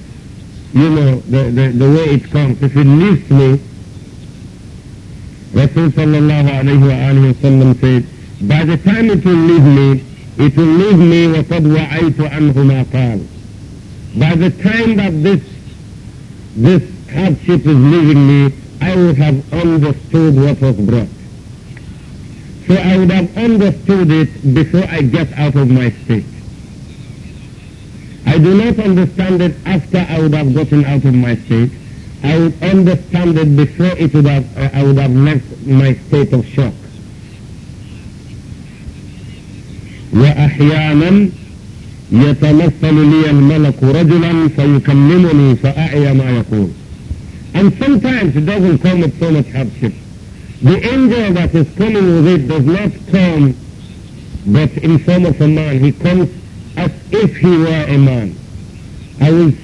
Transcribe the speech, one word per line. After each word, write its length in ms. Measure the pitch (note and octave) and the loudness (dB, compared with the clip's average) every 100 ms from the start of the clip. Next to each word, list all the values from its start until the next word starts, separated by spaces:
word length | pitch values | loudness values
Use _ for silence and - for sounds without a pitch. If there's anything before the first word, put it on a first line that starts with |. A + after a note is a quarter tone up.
| - - - - - - - | -20 -20 -20 -20 -20 -20 -2
you 160 | B2+ D#3 | 2 2
know, 300 | D3+ C#3 B2+ | 2 0 -2
the, 320 | - C3 A#2+ | -2 -2 0
the, 160 | A#2+ C3+ | 0 0
the 220 | A#2+ C3+ | 2 2
way 140 | D#3 D#3+ C#3+ | 4 2 0
it 160 | - | 0
comes, 320 | D3 C#3 A#2 | -2 -2 0
if 120 | C#3 C#3 | 0 2
it 100 | C#3 | 4
leaves 440 | D3 G3+ E3+ - | 4 4 2 2
me, 300 | C#3 C3+ C#3 - - - - - - - - - - - - - - - - - - - | 4 4 2 -2 -18 -20 -20 -20 -20 -20 -20 -20 -20 -20 -20 -20 -20 -18 -18 -18 -18 -4
Rasul 360 | - C#3+ - E3 | 0 0 2 0
sallallahu 600 | C#3+ D#3 D3+ D3+ D3+ C#3+ | 0 0 2 2 2 0
alayhi 320 | C3+ C#3 C#3+ | 0 2 4
wa 160 | C#3 C3 C3 | 4 2 2
alayhi 160 | C#3 C3+ | 4 2
wa 220 | B2 C#3 | 2 2
sallam 300 | C3+ C3 B2 | 4 4 2
said, 280 | C3 B2+ - - - - G2+ | 2 0 -2 -12 -18 -8 -2
by 160 | D3+ | 0
the 140 | E3 E3 | 0 0
time 340 | F#3+ A3+ A3+ | 0 2 2
it 120 | G3 | 2
will 120 | F#3 E3+ | 2 2
leave 280 | E3 E3+ | 4 4
me, 400 | C#3 C#3 C#3 C3+ - - - - | 6 6 4 2 -4 -18 -16 0
it 180 | C#3+ C#3 | 0 2
will 80 | E3 | 2
leave 320 | E3 G3+ F#3 | 2 4 4
me 300 | E3+ E3+ E3 | 4 2 2
وَقَدْ 400 | D#3+ - E3+ D#3 | 0 -2 0 2
وَعَيْتُ 480 | D#3 D#3 D3+ E3 C#3 | 2 0 -2 -2 -2
عَنْهُ 380 | D3+ D3+ D3 | -4 0 0
مَا 300 | C3 C#3 C3+ B2 | 4 2 2 -2
قَالَ. 1300 | B2+ B2+ G#2 D#2+ - - - - - - - - - | -2 -2 -4 -8 -16 -20 -20 -20 -20 -20 -20 -10 -2
By 160 | D#3 E3+ | 0 2
the 140 | F3 | 0
time 460 | - F#3+ A3+ A3+ G#3 | 0 -2 0 0 0
that 260 | G3 D#3 | 0 0
this, 220 | E3 F#3+ - - - - - - - - - - - A2 | 0 0 -2 -16 -18 -20 -20 -20 -20 -20 -20 -20 -14 0
this 260 | B2+ F3+ - - - | 2 2 -2 -14 -10
hardship 560 | C#3 F#3 C#3+ - E3+ C#3 | -4 -2 -2 0 0 2
is 100 | C#3+ | 4
leaving 480 | C#3 E3+ D3+ C#3+ C#3 | 4 4 4 4 4
me, 260 | C#3+ C#3 C3+ - - | 4 2 -2 -14 -6
I 140 | F#3 F#3 | -2 2
will 180 | F3 | 2
have 400 | C#3 D3+ C3+ - | 2 0 0 -4
understood 840 | D#3+ E3+ D#3+ D3 - - E3 D#3+ C3+ | -2 0 2 0 -2 -2 0 2 4
what 240 | C#3+ C#3+ | 2 2
was 160 | C3+ G#2 | 0 0
brought. 320 | G2+ A#2 G#2 - - - - - - - - - - - - - - - - | 0 -2 -4 -12 -20 -20 -20 -20 -20 -20 -18 -20 -18 -18 -18 -18 -18 -10 0
So 100 | F3+ | 2
I 220 | F3 F#3+ | 2 2
would 140 | F3+ | 2
have 260 | F#3+ F3 F#3+ | 2 -2 -2
understood 720 | A#3 A3 G3+ - - G3 E3+ | 0 2 2 0 0 2 2
it 440 | D#3 D3+ - C#3 B2+ | 2 0 -2 0 0
before 300 | D3+ F3 F3 | 2 0 -2
I 160 | E3 | -2
get 320 | C3 C3 C#3+ | -2 -2 -4
out 220 | - D3 C#3 | -4 -2 0
of 140 | C3 | 2
my 220 | B2+ B2 | 2 0
state. 340 | - - A2 - - - - - - - - - - - - - - - - - - - - - | -6 -4 -4 -4 -16 -18 -18 -20 -20 -20 -20 -20 -20 -20 -20 -20 -20 -20 -20 -20 -20 -20 -8 -2
I 120 | D#3+ | 2
do 200 | D#3+ G3 | 4 4
not 220 | A#3 A3 | 2 0
understand 640 | G#3 F3+ E3+ - F#3 F3+ | 0 2 0 -2 -2 0
it 140 | F3 C#3+ E3 | 0 -4 -4
after 400 | F#3 - F#3 F3+ | -4 -2 -2 -2
I 140 | E3 | -2
would 120 | D#3 | 0
have 220 | D3 C#3+ C3 | 0 0 0
gotten 300 | D3+ D3 C#3 | 2 0 2
out 180 | C#3+ | 0
of 100 | C3+ | 2
my 220 | B2 B2 A2+ | 2 0 -4
state. 360 | - A2+ A#2+ - - - - - | -2 0 0 -4 -18 -18 -18 -8
I 160 | C#3 D#3+ | -2 0
would 240 | E3 - | 0 -2
understand 760 | D#3+ F#3+ F3+ F3+ - F3 F3 D#3+ | 0 2 2 0 -4 -2 0 0
it 180 | D3+ C#3+ | 2 2
before 400 | C#3+ - F3+ F3 | 0 0 -2 0
it 160 | D#3+ | 0
would 120 | D3 C#3+ | 2 2
have, 320 | C#3 A#2+ - | 0 -4 -6
uh, 120 | C3+ | -4
I 80 | C3+ | 0
would 160 | C#3 C#3 | 2 2
have 140 | C#3 | 2
left 560 | B2+ C#3+ D3 - - C3 | 2 2 0 -6 -12 0
my 260 | C3+ C3+ A#2+ - | 2 2 -2 -2
state 240 | D3 C3+ | 0 2
of 160 | B2+ G#2 | 0 -2
shock. 260 | - A#2+ - - - - - - - - - - - - - - - - - - - - - - - - - - - - - - - - - - | -4 -4 -6 -18 -20 -20 -20 -20 -20 -20 -18 -18 -18 -18 -18 -18 -20 -18 -18 -18 -18 -18 -18 -18 -18 -18 -18 -18 -18 -20 -20 -18 -20 -18 -18 -4
وأحيانا 1160 | A2 C#3+ C#3+ D3 - D3 D#3 D#3 D3 E3+ G3+ G3 - - - - - - - - | 2 2 4 0 2 2 2 2 2 4 2 2 -2 -18 -20 -20 -20 -20 -20 0
يتمثل 840 | G#2+ C#3+ C#3 D3+ D3+ D#3+ - D#3 | 2 2 2 2 4 2 0 0
لي 360 | D3+ D3+ D#3 D3+ | 4 4 4 4
الملك 540 | C#3+ C#3 D#3 D3 C#3 | 4 4 4 0 2
رجلا 640 | C3 C#3 E3 E3+ E3 E3 D#3+ | 0 2 4 2 2 2 0
فيكلمني 1080 | C#3+ C#3+ C#3 - C#3 C#3+ F3+ F3 D3 C#3 A#2+ | 0 2 2 2 4 6 4 4 4 4 2
فأعي 580 | C3+ C#3+ D#3 D3 C#3 | 0 -2 -2 0 2
ما 180 | C3 C3 | 2 0
يقول. 380 | B2 G#2+ G#2+ F#2 C#2+ - - - - - - - F3 | -2 -2 -2 -2 -6 -16 -18 -12 -14 -14 -18 -8 2
And 180 | G3+ | 2
sometimes 600 | - C4+ C4+ B3+ B3+ F#3 C3+ | 2 0 0 0 -2 0 0
it 100 | D#3 | -2
doesn't 320 | G#3 F#3 D3 | 0 2 2
come 220 | F3+ F3+ | 2 0
with 180 | D#3+ - | -2 -2
so 120 | E3 | -2
much 160 | D#3 - | 0 -2
hardship. 420 | C3 A#2 - A2+ - - - - - - - | -6 -6 -6 -6 -6 -16 -20 -20 -20 -20 0
The 240 | C3 F#3 A3+ | 2 2 0
angel 480 | C4+ B3+ A#3+ G#3 | 0 2 2 0
that 200 | F3 E3 | 0 0
is 140 | E3 C#3+ - | 0 -2 -2
coming 300 | G#3+ G#3+ F#3 | -2 2 2
with 220 | E3+ D#3 | 4 4
it 200 | F#3 B2+ | 2 0
does 180 | D#3+ C3 | 0 0
not 260 | F#3 G#3 - - | 0 -4 -8 -4
come 440 | F#3 F3+ D#3 C#3 B2 - - - - - - - - G2 | 0 0 2 0 0 -12 -20 -20 -20 -20 -20 -16 -10 0
but 240 | G#2+ D#3 D3+ | 0 0 -2
in 200 | D#3+ E3 | 0 0
form 260 | - F3+ E3+ | 2 0 0
of 160 | C#3 | 0
a 60 | D3+ | 0
man. 320 | D#3 D#3 C3 | 0 0 0
He 120 | C#3+ | 0
comes 380 | - F3 F#3 E3+ - - - - - | 0 -2 0 -2 -6 -18 -20 -14 -6
as 140 | F3+ - - | -6 -6 -6
if 240 | G#3 G3+ - | -2 -2 2
he 120 | F3+ E3+ | 2 2
were 280 | D#3+ D#3+ D3+ | 2 -2 0
a 100 | C#3 | 2
man. 380 | C3+ B2 G2+ - - - - - - - - - | 2 2 -4 -10 -16 -18 -18 -20 -20 -20 -18 -2
I 120 | C#3+ | 2
will 200 | E3 E3 - | 4 2 0